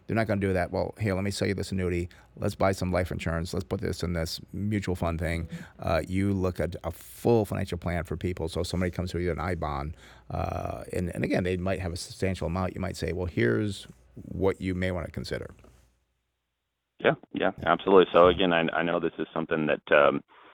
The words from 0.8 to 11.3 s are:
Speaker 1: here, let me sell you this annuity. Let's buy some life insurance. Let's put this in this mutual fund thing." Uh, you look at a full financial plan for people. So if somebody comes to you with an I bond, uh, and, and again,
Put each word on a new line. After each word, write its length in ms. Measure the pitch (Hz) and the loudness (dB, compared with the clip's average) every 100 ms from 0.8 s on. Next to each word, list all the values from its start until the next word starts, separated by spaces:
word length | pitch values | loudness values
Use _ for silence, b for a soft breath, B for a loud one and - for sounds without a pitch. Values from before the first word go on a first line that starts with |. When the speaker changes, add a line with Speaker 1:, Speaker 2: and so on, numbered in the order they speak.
| 87 - | -2 -2
Speaker 1:
here, 140 | 107 92 | 0 0
let 80 | |
me 80 | 101 | -2
sell 160 | 101 104 | -2 -2
you 60 | |
this 180 | 95 95 | -2 -2
annuity. 380 | 95 90 87 87 b b - | -2 0 0 -4 b b -6
Let's 180 | 101 98 | -4 2
buy 160 | 95 | 2
some 200 | 98 90 | 2 0
life 200 | 90 92 | 0 0
insurance. 420 | 87 - 82 87 | -2 -2 -2 -2
Let's 120 | 90 90 | -4 -4
put 160 | - | -4
this 220 | 87 92 | -2 -2
in 100 | 87 | -2
this 280 | 87 80 - - | -2 -2 -6 -10
mutual 440 | 92 104 104 92 90 | -6 -2 -2 -2 -2
fund 240 | 85 82 | -2 0
thing." 280 | 80 82 85 B B - | -2 -2 -4 B B -8
Uh, 220 | - 82 - | 0 0 0
you 260 | 92 98 | 0 2
look 260 | 98 92 90 | 2 0 0
at 160 | 80 87 | -4 -4
a 80 | 82 | -8
full 540 | - - - 117 117 104 | -10 -16 -2 4 4 4
financial 320 | 95 95 85 | -2 -4 -4
plan 260 | 87 87 | -2 -4
for 140 | 80 80 | -4 -4
people. 320 | 90 90 82 | -4 -4 -4
So 120 | 82 | -4
if 60 | 87 | -2
somebody 240 | 87 92 | 0 0
comes 200 | 85 92 | -2 -4
to 80 | 85 | -2
you 100 | 87 | -2
with 80 | 78 | -2
an 80 | 85 | -4
I 80 | |
bond, 420 | 87 78 71 73 80 b b - | -4 -4 -4 -6 -10 b b -10
uh, 520 | 87 85 - - - - | -6 -4 -4 -6 -8 -6
and, 220 | - 90 | -4 -2
and 100 | - | -2
again, 200 | 120 | 0